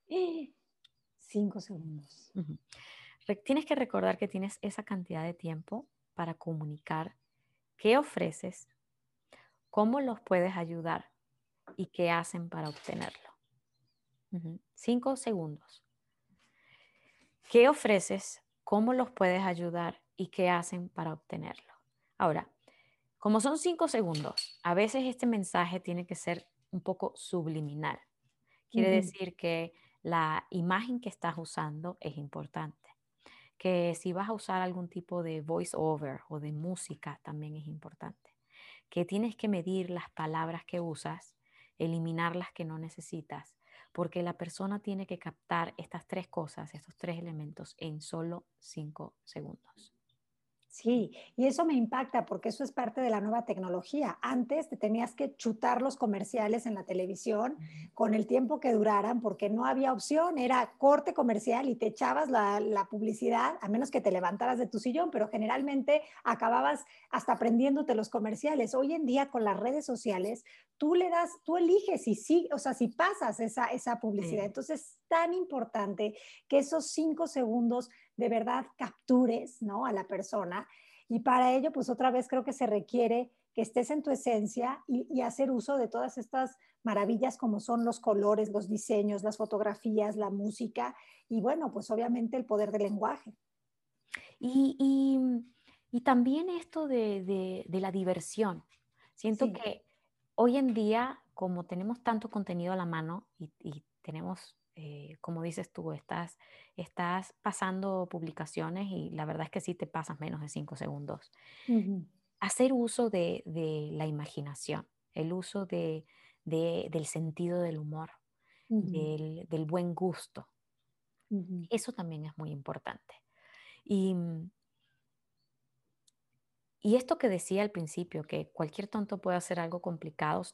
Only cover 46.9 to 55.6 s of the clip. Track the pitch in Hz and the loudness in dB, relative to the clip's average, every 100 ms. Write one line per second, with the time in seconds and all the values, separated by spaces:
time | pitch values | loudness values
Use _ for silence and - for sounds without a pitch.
46.9 | - 175 170 170 156 147 - - - 160 | -12 -8 -8 -8 -10 -10 -12 -16 -12 -10
47.9 | 151 - 165 165 170 - _ - - 151 | -10 -8 -6 -6 -8 -14 _ -16 -12 -12
48.9 | 151 156 - - - 151 - _ - - | -12 -16 -18 -18 -14 -14 -16 _ -20 -20
49.9 | _ _ _ _ _ _ _ _ - 226 | _ _ _ _ _ _ _ _ -4 2
50.9 | 240 202 - - - 262 269 330 269 226 | 2 0 -6 -10 0 2 4 4 4 2
51.9 | 254 262 247 - 196 226 214 277 - 240 | 0 0 0 0 -2 -4 -4 -6 -4 -4
52.9 | 220 254 214 208 233 233 190 185 180 - | 0 0 0 0 0 -2 -4 -2 -4 -2
53.9 | 285 254 170 240 254 240 294 320 233 214 | -2 -2 -2 -2 0 0 -2 -2 -2 0
54.9 | 220 240 - 277 - 233 220 | 0 -2 -4 -6 -2 -4 0